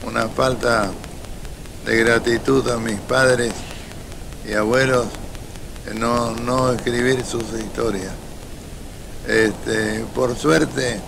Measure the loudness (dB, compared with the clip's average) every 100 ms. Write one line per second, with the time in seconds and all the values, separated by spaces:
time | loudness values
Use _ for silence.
0 | -2 -2 0 2 2 4 4 4 2 -2
1 | -10 -10 -10 -10 -10 -10 -12 -8 0 4
2 | 6 4 4 2 4 4 4 0 -2 -4
3 | 0 4 6 6 2 -2 -8 -10 -12 -12
4 | -12 -12 -12 -10 -2 0 4 4 4 2
5 | 0 -6 -10 -10 -12 -12 -12 -12 -10 -2
6 | 0 2 0 -2 0 2 2 2 0 2
7 | 2 2 0 -4 -4 -6 -6 -2 -2 -2
8 | -6 -10 -12 -14 -12 -12 -12 -12 -12 -12
9 | -12 -10 0 4 4 2 -2 0 0 -2
10 | -4 0 0 2 4 4 4 0 -2 -2